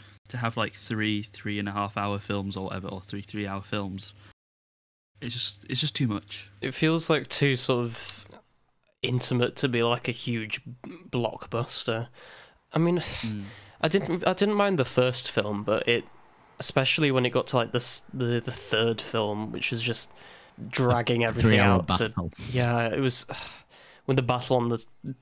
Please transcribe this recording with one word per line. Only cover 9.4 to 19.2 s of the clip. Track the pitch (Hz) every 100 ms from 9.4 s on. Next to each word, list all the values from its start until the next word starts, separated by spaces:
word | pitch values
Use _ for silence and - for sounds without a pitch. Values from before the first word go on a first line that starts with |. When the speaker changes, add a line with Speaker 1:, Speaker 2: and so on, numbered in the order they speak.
| 123 -
Speaker 2:
to | 139
be, | 120
like, | 117 120 -
a |
huge | 113 - 117 107 - - 123 - 165 180
blockbuster. | 123 117 - - 113 117 - - 113 117 - - - - _ _
I | 151
mean, | 170 175 - -
Speaker 1:
Mm. | 113 104 101 - - -
Speaker 2:
I | 160
didn't, | 196 196 170 180
I |
didn't | 185 202 208
mind | 202 180
the | 123
first | - 127 123 -
film, | - 104 104
but | 107 110 -
it, | 120 - - - _ - -
especially | - - 131 - 147
when | 131 123
it |
got | 123 -
to, | 127
like, | 113
the | 120
s-, | - - -
the, | 135 120 120
the | 120
third | - - 110 113 110
film, | - 113